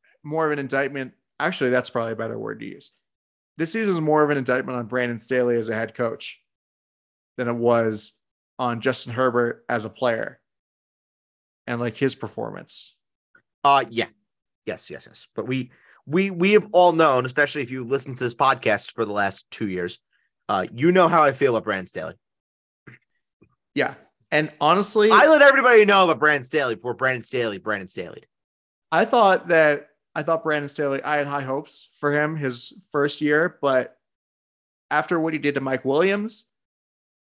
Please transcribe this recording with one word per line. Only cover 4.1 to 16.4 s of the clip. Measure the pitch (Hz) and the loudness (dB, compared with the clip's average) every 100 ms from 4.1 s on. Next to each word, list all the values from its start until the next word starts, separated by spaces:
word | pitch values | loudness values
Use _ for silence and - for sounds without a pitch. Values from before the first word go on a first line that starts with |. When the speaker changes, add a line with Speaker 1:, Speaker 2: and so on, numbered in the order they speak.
| 151 | 2
Speaker 1:
of | 147 | 2
an | 143 | 0
indictment | 123 127 135 123 | 0 -2 -4 -8
on | 110 | -6
Brandon | 123 123 113 | -4 -4 -6
Staley | - 127 123 117 | -4 -2 0 -2
as | 110 | -2
a | |
head | 110 117 | -6 -6
coach | - 117 113 - - _ _ _ _ _ _ _ _ _ - | -4 -6 -6 -14 -18 _ _ _ _ _ _ _ _ _ -8
than | 120 | -4
it | |
was | 120 120 117 113 107 - - _ _ _ - | 0 2 2 2 -2 -8 -12 _ _ _ -6
on | 123 117 | -4 -2
Justin | 131 123 127 | -2 -2 -4
Herbert | 117 131 120 117 - - | -2 0 0 -2 -4 -6
as | 120 | -6
a | 110 | -6
player | - 127 113 - - _ _ _ _ _ _ _ _ _ _ _ _ - | -4 -2 -2 -6 -12 _ _ _ _ _ _ _ _ _ _ _ _ -8
and, | 120 | -6
like, | 120 113 | -4 -2
his | 135 | -2
performance. | - 110 - 110 95 - - - _ _ _ _ _ _ _ | -2 -10 -10 -10 -12 -14 -14 -14 _ _ _ _ _ _ _
Speaker 2:
Uh, | 143 139 113 | 2 2 0
yeah. | 113 - _ _ _ _ _ - | -4 -6 _ _ _ _ _ -12
Yes, | 90 - | -12 -12
yes, | - - | -18 -18
yes. | - - | -20 -16
But | - - | -10 -6
we, | 131 127 _ _ _ - | -6 -8 _ _ _ -4
we, | 170 196 | -2 0
we | 175 | 0